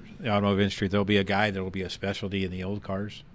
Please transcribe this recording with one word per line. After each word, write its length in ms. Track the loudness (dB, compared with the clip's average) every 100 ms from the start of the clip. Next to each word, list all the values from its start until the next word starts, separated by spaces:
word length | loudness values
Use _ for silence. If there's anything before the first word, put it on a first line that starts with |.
| -8 -8
the 100 | 0
automotive 300 | 2 4 4
industry, 260 | 2 2 0
there'll 180 | 2
be 120 | 4 4
a 80 |
guy 260 | 4 2 2
that 100 | 0
will 80 | -4
be 100 | -4
a 80 | -6
specialty 540 | -4 -4 -4 -4 -2
in 60 | -2
the 100 | -4
old 200 | -4 -6
cars. 400 | -4 -4 -4 -8 -18